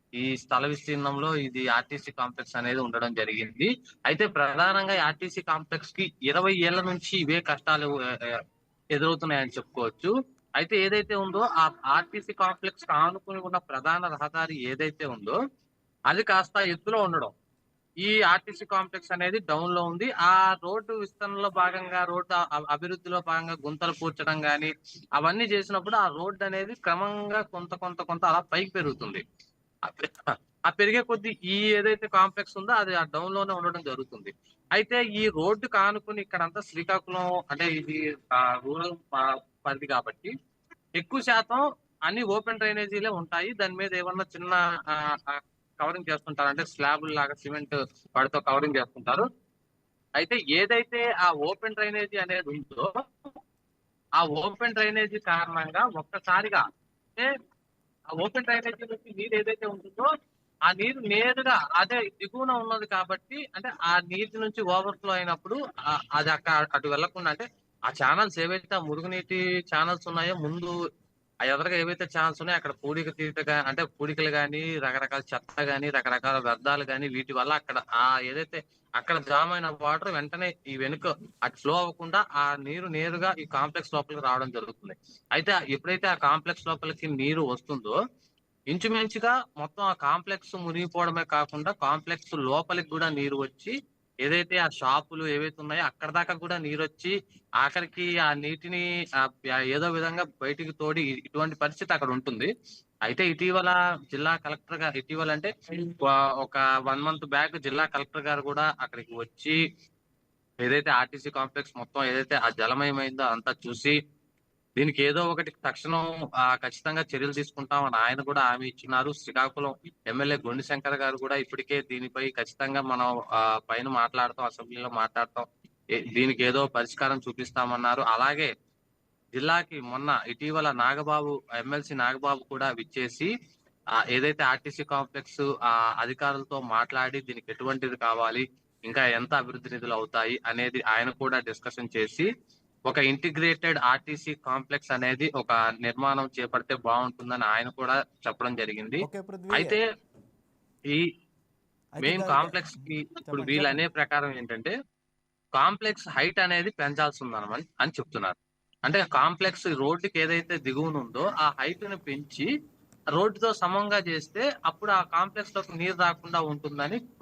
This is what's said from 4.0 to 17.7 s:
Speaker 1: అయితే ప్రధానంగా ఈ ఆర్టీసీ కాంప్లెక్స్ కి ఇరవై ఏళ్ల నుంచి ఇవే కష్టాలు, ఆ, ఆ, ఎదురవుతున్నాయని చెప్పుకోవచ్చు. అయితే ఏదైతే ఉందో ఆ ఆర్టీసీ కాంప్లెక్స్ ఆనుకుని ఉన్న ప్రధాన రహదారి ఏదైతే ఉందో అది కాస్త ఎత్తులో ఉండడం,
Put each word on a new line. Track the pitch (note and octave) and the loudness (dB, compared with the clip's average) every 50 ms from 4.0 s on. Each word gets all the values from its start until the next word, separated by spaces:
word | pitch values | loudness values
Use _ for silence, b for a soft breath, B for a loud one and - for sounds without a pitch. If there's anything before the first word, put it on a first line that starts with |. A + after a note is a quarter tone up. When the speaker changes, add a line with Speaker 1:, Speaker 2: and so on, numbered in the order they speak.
| - | 0
Speaker 1:
అయితే | C3 D#3+ D3+ G#3+ | 0 2 2 0
ప్రధానంగా | G3 - D3 C#3+ C#3 C#3 D#3 F3 F#3+ G3 G3 F#3+ F#3+ G3 | 0 2 2 2 2 4 4 4 4 4 2 2 2 2
ఈ | |
ఆర్టీసీ | F3+ D3+ D3+ D3+ - F#3 F3+ - F#3 | 2 2 2 0 -2 -8 -8 -8 -8
కాంప్లెక్స్ | - E3 D#3 D#3+ D#3+ - E3 D#3 - - - | -2 -2 -2 -2 -2 -6 -6 -6 -6 -8 -4
కి | - F#3+ E3 _ _ C3 | -4 -4 -4 _ _ 0
ఇరవై | C#3 D3 F3+ F#3 G3 G3 | 2 2 4 4 4 4
ఏళ్ల | F3 E3+ E3+ F3 F#3 | 4 4 4 2 2
నుంచి | F3+ F#3 F3+ E3 - - G3 | 0 0 -4 -4 -4 -2 -2
ఇవే | F#3 D#3+ C#3+ E3 E3+ | 0 2 2 2 0
కష్టాలు, | E3+ D#3 D3 C3+ - D#3+ D#3 D3+ D3 C#3+ C#3+ C3+ B2+ | 2 0 -2 -2 2 2 2 2 2 0 -2 -2 -2
ఆ, | B2+ B2 - A#2+ | -4 -4 -4 -4
ఆ, | A#2 A#2+ A2 - _ _ _ _ _ _ _ _ - | -4 -6 -6 -6 _ _ _ _ _ _ _ _ -2
ఎదురవుతున్నాయని | D3+ C#3 D#3 E3 E3 D#3+ E3 D#3 D3 C3+ C3+ A#2+ - | 0 2 4 2 2 0 0 0 0 0 0 -2 -4
చెప్పుకోవచ్చు. | B2+ - _ _ B2+ A#2 A2+ - _ - F#3+ A3+ C4+ B3+ _ _ _ _ _ - | -8 -10 _ _ -2 -2 -2 -2 _ 0 2 2 2 0 _ _ _ _ _ -2
అయితే | C#3+ E3+ - G#3+ | -2 0 2 2
ఏదైతే | F#3+ F#3+ G3 G#3 G#3 - - G#3 | 2 4 4 2 0 0 0 -2
ఉందో | G3 G3 F#3+ F3+ G3+ A#3+ A#3+ | -2 -2 0 0 0 0 2
ఆ | - E3 D#3+ D#3 - - - | 4 4 4 4 2 -2 0
ఆర్టీసీ | C3+ C#3+ E3+ F3 - - G#3 G3 - - | 2 2 2 2 0 -8 -10 -8 -8 0
కాంప్లెక్స్ | - F#3+ F#3 F#3+ - G3 F#3+ - - E4 - | 0 2 0 0 -2 -6 -6 -6 -6 -2 0
ఆనుకుని | D#3 D3 D#3+ F3 F#3+ F#3+ _ G3 F#3+ F#3+ | 4 4 4 4 2 -2 _ -10 -10 -8
ఉన్న | F3+ F3+ F3+ | -6 -4 -4
ప్రధాన | F3+ _ - C3+ C3 C3+ D#3+ E3 F3 F3+ | -4 _ -4 -8 -2 0 2 2 2 0
రహదారి | E3+ D3+ C3+ D3 D3+ E3 E3 D#3+ D#3+ D#3 C3+ B2 B2 | -4 -4 -4 -6 -4 -2 -2 -2 -2 -4 -6 -4 -6
ఏదైతే | C3+ C3+ D#3 D#3 D3+ _ D3+ | -2 -2 -2 -4 -2 _ -8
ఉందో | C3+ A#2+ G#2+ G2 G#2+ D3 G#3+ C4+ C4+ _ _ _ _ _ _ _ _ _ _ - | -8 -8 -6 -4 -2 0 0 0 -2 _ _ _ _ _ _ _ _ _ _ 2
అది | C3+ E3 G3+ A3 | 2 2 4 4
కాస్త | - F#3+ F#3 F#3 - - | 4 4 4 4 4 2
ఎత్తులో | G3+ G3 F3+ E3+ - - G#3+ A3+ A3 | 2 2 2 0 -2 -2 0 2 2
ఉండడం, | G3+ F3+ E3 D3+ A#2+ G2+ - _ _ _ _ _ _ _ | 2 4 2 0 -2 -2 -8 _ _ _ _ _ _ _